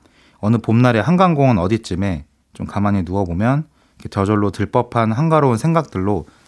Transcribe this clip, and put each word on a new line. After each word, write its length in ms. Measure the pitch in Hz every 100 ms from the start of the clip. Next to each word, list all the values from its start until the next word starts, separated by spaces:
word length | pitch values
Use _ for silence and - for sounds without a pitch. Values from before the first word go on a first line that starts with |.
| _ _ _ _
어느 180 | 104 117
봄날의 440 | - 113 123 113
한강공원 560 | 104 180 185 147 135 107
어디쯤에 680 | 90 110 - 90 101 78 - _ _
좀 120 | - 85
가만히 360 | 98 101 101
누워보면 640 | 82 95 92 85 113 139 156 _ _ _
이렇게 100 | -
저절로 420 | 104 98 107 104
들법한 640 | - 101 123 120 120 110
한가로운 440 | 110 160 156 143 113
생각들로 680 | 160 165 156 95 92 101 73 _